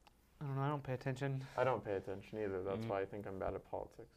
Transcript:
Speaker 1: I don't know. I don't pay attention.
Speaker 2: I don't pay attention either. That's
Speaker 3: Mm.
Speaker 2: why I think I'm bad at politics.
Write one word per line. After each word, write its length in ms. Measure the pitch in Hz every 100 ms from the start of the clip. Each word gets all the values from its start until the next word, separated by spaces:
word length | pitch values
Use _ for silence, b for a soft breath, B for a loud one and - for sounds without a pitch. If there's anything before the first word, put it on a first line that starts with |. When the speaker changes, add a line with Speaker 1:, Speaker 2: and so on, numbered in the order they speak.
| - - - -
Speaker 1:
I 60 | 143
don't 100 | 135
know. 60 |
I 60 | 143
don't 140 | 147
pay 120 | 135
attention. 480 | 127 139 131 139 135 131 -
Speaker 2:
I 60 |
don't 200 | 127 113
pay 100 | 107 98
attention 420 | 98 98 - 107
either. 200 | 104 95
That's 220 | 95 101
Speaker 3:
Mm. 40 | 113
Speaker 2:
why 120 | 98
I 40 | 98
think 200 | 104 101
I'm 120 | 95
bad 160 | 92
at 160 | 95 -
politics. 380 | 98 101 - -